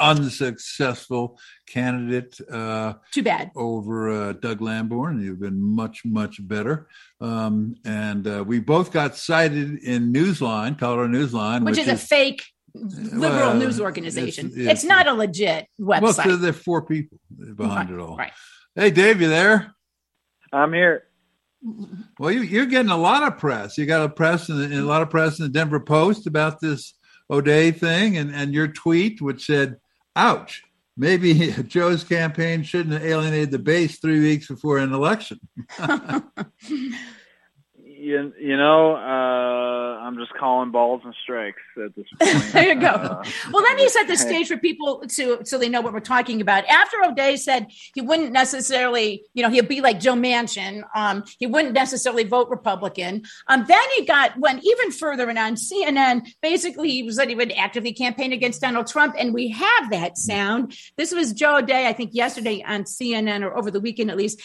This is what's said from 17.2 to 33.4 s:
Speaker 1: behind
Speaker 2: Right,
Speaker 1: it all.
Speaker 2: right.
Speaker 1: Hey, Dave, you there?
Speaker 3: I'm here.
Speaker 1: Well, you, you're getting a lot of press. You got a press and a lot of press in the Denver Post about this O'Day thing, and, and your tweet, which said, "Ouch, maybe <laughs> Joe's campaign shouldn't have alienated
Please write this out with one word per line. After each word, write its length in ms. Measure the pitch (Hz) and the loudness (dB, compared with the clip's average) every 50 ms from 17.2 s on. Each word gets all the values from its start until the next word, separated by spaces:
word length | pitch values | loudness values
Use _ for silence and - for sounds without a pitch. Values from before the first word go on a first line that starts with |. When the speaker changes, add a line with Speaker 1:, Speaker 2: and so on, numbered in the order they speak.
| _ _ 104 - - 113 104 | _ _ -20 -20 -20 -14 -8
Speaker 1:
behind 340 | 104 104 104 101 98 95 90 | -6 -4 -4 -2 -4 -4 -6
Speaker 2:
Right, 80 | 90 87 | -8 -10
Speaker 1:
it 20 | |
all. 140 | 85 82 82 | -12 -10 -10
Speaker 2:
right. 160 | - 117 - - - - - - _ _ _ _ | -10 -10 -10 -12 -18 -20 -20 -20 _ _ _ _
Speaker 1:
Hey, 160 | - 202 208 | 2 4 4
Dave, 300 | 151 175 196 220 226 185 | 6 6 6 6 6 4
you 60 | 170 160 | 4 2
there? 440 | 156 165 185 208 220 202 190 - - _ _ _ _ _ _ _ _ _ _ _ _ _ _ _ | 4 4 6 6 4 4 2 -2 -12 _ _ _ _ _ _ _ _ _ _ _ _ _ _ _
Speaker 3:
I'm 200 | - 139 147 156 | 0 2 2 2
here. 320 | 165 175 180 170 156 - - _ _ _ _ _ _ _ _ _ _ _ 269 226 214 202 202 - 196 175 - - _ - | 4 4 4 4 2 0 -4 _ _ _ _ _ _ _ _ _ _ _ -14 -14 -12 -12 -14 -14 -14 -16 -16 -18 _ -4
Speaker 1:
Well, 140 | 135 160 | -2 -2
you, 80 | 208 262 | 0 -2
you're 240 | 226 160 196 220 277 | -2 0 0 0 2
getting 240 | 247 262 254 247 202 | 2 2 2 2 2
a 60 | 175 | 2
lot 260 | 165 165 185 240 285 | 2 4 4 4 4
of 160 | 294 269 - - | 2 0 -2 -2
press. 400 | - 143 123 107 101 98 - 156 | -2 -2 -2 -2 -6 -6 -6 -4
You 80 | 147 | 0
got 180 | 143 160 160 156 | 2 2 2 2
a 40 | 151 | 0
press 400 | 151 - 160 160 175 160 - - | 0 2 2 2 2 0 -2 -4
and 260 | 156 143 143 143 143 | -4 -4 -4 -2 -2
a 80 | 139 | -2
lot 200 | 139 147 147 156 | 0 2 2 2
of 60 | 160 156 | 2 2
press 280 | 160 160 160 160 151 165 | 2 2 2 0 0 -2
in 60 | 160 | -4
the 80 | 139 | -2
Denver 260 | 127 156 165 151 151 147 | 0 0 0 0 -2 -2
Post 480 | - - 151 156 165 202 208 214 - | 0 2 4 4 4 4 2 0 -4
about 340 | 165 151 151 151 156 151 - | -2 0 0 0 0 -2 -4
this 340 | 160 156 143 135 - - - _ _ _ _ _ _ - | -4 -4 -4 -4 -8 -14 -20 _ _ _ _ _ _ -2
O'Day 400 | 143 143 139 147 147 151 160 170 | -2 2 4 4 6 6 6 4
thing, 460 | 160 165 175 165 165 180 214 220 190 160 | 2 0 0 0 2 2 2 2 0 0
and, 160 | 147 147 143 | -2 -4 -6
and 180 | 143 143 143 | -6 -4 -2
your 140 | 143 151 156 | 0 0 0
tweet, 560 | 151 151 - - 165 165 170 196 226 214 - | -2 -4 -4 0 2 2 2 2 0 -2 -4
which 240 | 151 139 127 120 - | -6 -6 -6 -6 -2
said, 300 | - 147 143 139 131 120 - _ _ _ _ _ _ - | 0 2 2 2 0 -4 -10 _ _ _ _ _ _ 0
"Ouch, 480 | 170 202 240 160 - - - - - - _ _ _ _ _ _ | 2 2 4 2 0 -4 -12 -18 -20 -20 _ _ _ _ _ _
maybe 360 | 123 131 170 190 175 180 175 156 156 170 143 | -2 0 2 2 4 4 4 4 4 4 2
<laughs> 140 | - - 123 - | -2 -4 -6 -2
Joe's 340 | - 175 175 175 175 160 | 0 0 2 2 0 0
campaign 640 | 165 - 170 170 165 160 147 165 165 165 165 165 147 | -2 -2 -2 0 0 -2 -2 -2 -2 -2 -2 -4 -4
shouldn't 300 | - - 175 170 156 151 | -4 -4 -4 -2 -2 -4
have 100 | 156 156 | -2 -2
alienated 480 | 160 160 156 156 156 156 151 | -2 0 0 0 0 0 0